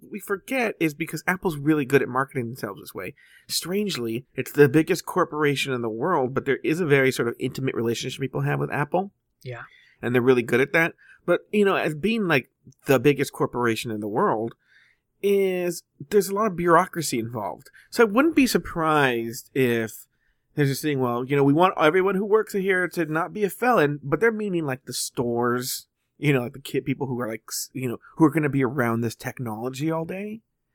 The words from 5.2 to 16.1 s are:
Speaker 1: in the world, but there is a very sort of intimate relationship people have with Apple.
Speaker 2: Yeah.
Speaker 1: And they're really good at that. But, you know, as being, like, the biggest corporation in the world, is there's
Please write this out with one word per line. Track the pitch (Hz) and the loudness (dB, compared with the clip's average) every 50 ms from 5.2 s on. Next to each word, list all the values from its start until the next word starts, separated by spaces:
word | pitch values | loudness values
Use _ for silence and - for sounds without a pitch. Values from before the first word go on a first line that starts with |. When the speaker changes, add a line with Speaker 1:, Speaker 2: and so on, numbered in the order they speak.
| 165 - 156 151 151 143 139 131 - 143 127 | -2 -2 -2 -2 0 0 0 -2 -2 -4 -4
Speaker 1:
in | 120 | -4
the | 117 113 | -4 -4
world, | 107 113 139 170 123 135 127 127 139 | -4 -4 -2 -2 0 0 0 0 -2
but | - - | -2 0
there | 135 127 - - | 0 -2 0 0
is | 120 160 175 | -2 0 0
a | 185 | 2
very | 139 143 139 131 131 | 4 4 4 4 2
sort | - - 120 | 2 0 -2
of | 117 - - | -2 -2 -4
intimate | 123 127 131 143 135 131 - | -6 -6 -4 -4 -4 -4 -2
relationship | - 113 117 113 - - 131 131 - | -2 -2 -2 -2 -4 -6 -8 -6 -6
people | 135 131 - 143 | -8 -6 -4 -2
have | 139 143 143 139 | -2 -2 -2 -2
with | 147 - | -2 -4
Apple. | 95 135 151 147 - 180 196 202 - _ _ _ _ _ | -2 -4 -2 -2 -2 -2 -2 -4 -10 _ _ _ _ _
Speaker 2:
Yeah. | - 127 120 - - - _ _ _ _ _ _ - | -16 -14 -14 -14 -16 -20 _ _ _ _ _ _ -4
Speaker 1:
And | 117 123 | 2 2
they're | 127 | 4
really | 117 131 131 123 113 | 6 6 4 4 4
good | 117 123 120 | 2 2 2
at | 143 - - | 2 2 2
that. | 165 160 - - _ _ - - _ _ | 0 0 0 -2 _ _ -20 -20 _ _
But, | 175 175 - - _ | 0 0 0 0 _
you | - 208 202 | 0 2 4
know, | 196 175 | 4 2
as | 135 107 151 151 | 0 -2 -2 -4
being, | 147 143 214 226 226 202 | -2 -2 -2 0 0 0
like, | 170 156 131 - - _ _ _ 135 _ _ _ | 2 2 2 0 -2 _ _ _ -20 _ _ _
the | - 135 127 | 2 2 4
biggest | 120 147 139 131 135 - - | 6 4 4 4 -2 -4 -2
corporation | - 139 127 - 120 123 117 110 110 - 120 | -4 -4 -4 -2 -2 0 0 0 -2 -4 -6
in | 107 104 | -6 -6
the | 107 | -6
world, | 104 107 135 202 196 127 107 113 117 - _ _ _ _ _ _ _ _ _ _ _ _ _ - | -4 -2 0 0 0 0 -2 -4 -6 -8 _ _ _ _ _ _ _ _ _ _ _ _ _ 0
is | 202 202 196 190 190 185 180 175 175 170 - - _ _ _ 139 | 0 2 2 2 0 0 -2 -4 -4 -6 -8 -14 _ _ _ -10
there's | - | 0